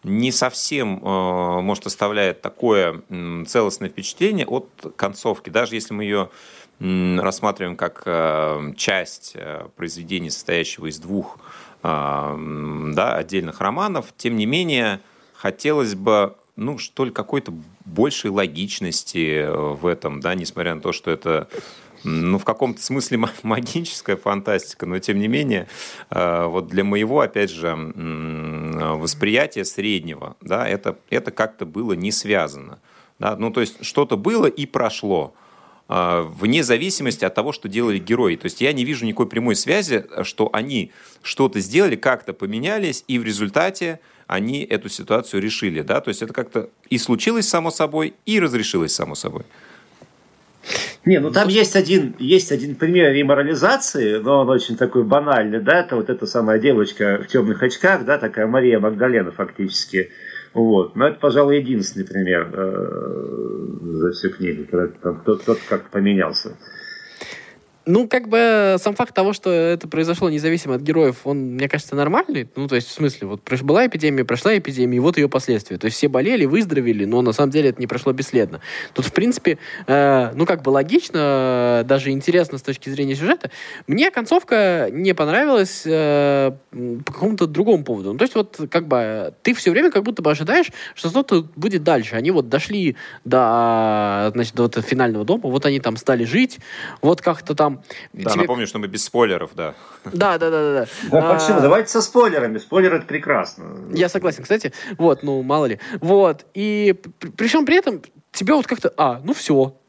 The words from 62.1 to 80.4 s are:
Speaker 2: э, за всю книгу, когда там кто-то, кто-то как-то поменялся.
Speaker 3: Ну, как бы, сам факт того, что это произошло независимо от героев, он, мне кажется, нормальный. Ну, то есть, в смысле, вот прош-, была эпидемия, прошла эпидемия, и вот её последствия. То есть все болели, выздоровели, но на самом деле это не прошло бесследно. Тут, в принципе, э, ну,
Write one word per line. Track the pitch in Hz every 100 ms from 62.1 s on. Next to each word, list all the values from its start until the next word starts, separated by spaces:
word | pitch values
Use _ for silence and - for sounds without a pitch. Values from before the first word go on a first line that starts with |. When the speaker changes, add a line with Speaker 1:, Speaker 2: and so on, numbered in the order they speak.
| 95 92 90 85
Speaker 2:
э, | 95 95 95 92 87 - - 58 58 57 53 - -
за | 85 80 87
всю | 87 95
книгу, | - 90 76 73
когда | 87 87 -
там | 90 85
кто-то, | - 107
кто-то | - - -
как-то | - -
поменялся. | 101 98 98 82 76 - - - - - - - - - - - - _ _ -
Speaker 3:
Ну, | 190 240
как | 254 226
бы, | 226 233 220 196 190
сам | 208
факт | 202 240 -
того, | 196
что | 202 185
это | 170 165 170 156
произошло | 160 160 170 185
независимо | 151 160 165 156 127
от |
героев, | 147 156 147 123
он, | 139 143 131 123
мне | 139
кажется, | 147 - 139
нормальный. | 143 202 - 269 117 -
Ну, | 139
то | 127
есть, | 120
в |
смысле, | - 147 - 98
вот | 101
прош-, | - 127
была | 135 208 247
эпидемия, | 190 151 139 127
прошла | 123 208 214
эпидемия, | 160 131 123 123
и |
вот | 143 170
её | 143
последствия. | 135 127 113 - 92
То | 113
есть | 113
все | 143
болели, | 131 147 247 143
выздоровели, | 170 208 147 120 107 98
но | 120
на | 123
самом | 110 143
деле | 147 143
это | -
не | 123
прошло | 120 139
бесследно. | 131 135 123 101 82 - - -
Тут, | - 131
в |
принципе, | - 220 247 - 151 - - 190
э, | 139 143 135 120
ну, | 120